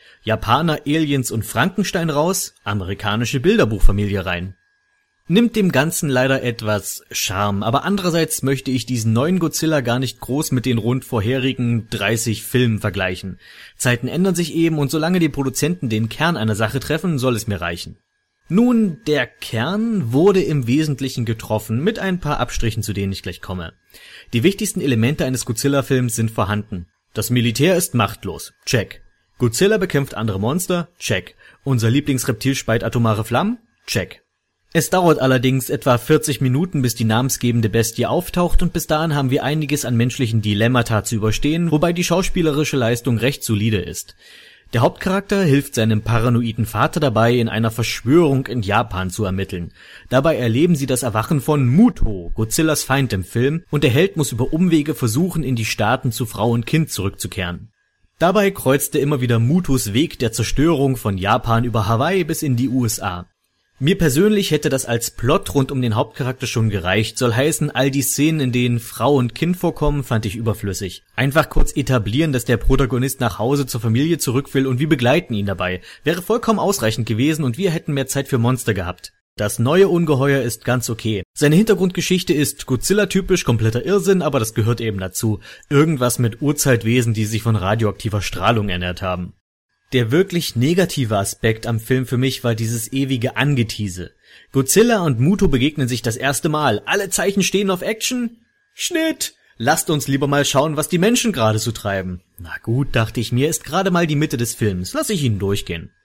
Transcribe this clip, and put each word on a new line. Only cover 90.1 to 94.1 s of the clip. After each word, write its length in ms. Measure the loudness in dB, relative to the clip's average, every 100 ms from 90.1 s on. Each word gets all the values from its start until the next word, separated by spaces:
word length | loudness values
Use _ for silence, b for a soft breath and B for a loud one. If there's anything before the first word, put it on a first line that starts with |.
| 2 2 0 -4 0
negative 600 | 2 2 0 0 0 0
Aspekt 480 | -2 -2 -2 0 -2
am 120 | -4
Film 280 | 0 -2 0
für 100 | 0
mich 260 | -2 -2
war 120 | -2 -2
dieses 360 | -2 -4 -4
ewige 460 | -4 -2 -2 -2 0
Angetease. 720 | 0 2 0 -2 -6 -8 -14